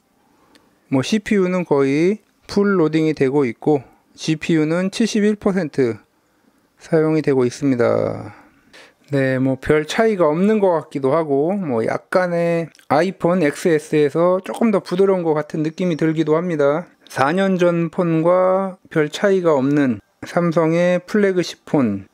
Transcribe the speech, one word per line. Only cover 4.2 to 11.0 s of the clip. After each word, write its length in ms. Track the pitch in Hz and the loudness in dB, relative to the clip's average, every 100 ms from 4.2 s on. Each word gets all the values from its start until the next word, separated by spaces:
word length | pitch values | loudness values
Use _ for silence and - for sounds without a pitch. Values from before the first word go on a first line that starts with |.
| - 160 - 165 156 170 190 | -4 -4 0 0 0 -2 -2
칠십일 460 | - 220 220 202 208 | -2 -2 0 0 0
퍼센트 600 | 214 190 156 - 127 104 _ _ _ _ _ _ _ _ | -2 -2 -2 -2 -2 -2 _ _ _ _ _ _ _ _
사용이 440 | - 160 156 156 | -4 0 0 0
되고 220 | 147 135 | 0 2
있습니다. 880 | 123 - 143 123 113 110 107 110 113 - - _ _ - - _ - | 0 0 0 2 4 2 0 -4 -10 -18 -20 _ _ -20 -20 _ -4
네, 280 | 143 135 131 | -2 0 0
뭐 180 | 135 127 | 0 -2
별 280 | - 151 151 | 0 0 0
차이가 420 | - 226 202 160 | 0 0 2 0
없는 320 | 156 202 220 | 2 2 2
것 100 | 196 | 2
같기도 440 | 165 139 147 | 0 -2 -4